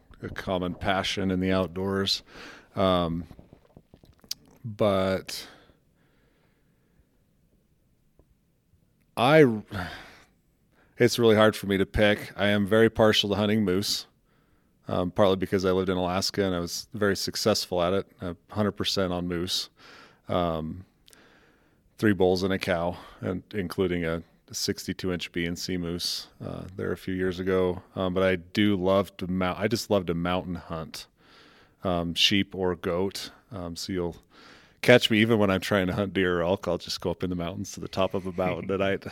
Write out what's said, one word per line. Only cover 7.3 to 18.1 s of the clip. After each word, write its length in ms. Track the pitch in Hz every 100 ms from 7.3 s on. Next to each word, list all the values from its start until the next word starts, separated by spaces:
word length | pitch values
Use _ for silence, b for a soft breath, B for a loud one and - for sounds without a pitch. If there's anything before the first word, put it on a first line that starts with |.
| _ _ _ _ _ _ _ _ _ _ _ _ _ _ _ _ _ _ -
I, 440 | 120 160 135 107 98 101 85 B B B B _ _ _ _ b b -
it's 200 | 123 -
really 180 | 113 107
hard 180 | 107 104
for 100 | 98
me 100 | 98
to 100 | 95
pick. 460 | - 104 104 - -
I 120 | 101
am 180 | 104 98
very 220 | 110 113
partial 400 | - 110 104 104
to 60 | 98
hunting 280 | 104 110
moose, 420 | 98 92 101 - - _ _ _ _ _ _ _ -
um, 220 | 98 90
partly 260 | - 101 95
because 280 | 90 101
I 60 | 92
lived 160 | 92 92
in 60 | 92
Alaska 480 | 90 92 - -
and 100 | 95
I 60 | 90
was 280 | 87 - -
very 220 | 107 101 92
successful 680 | - - 110 101 - 90
at 100 | 87
it, 140 | 98 -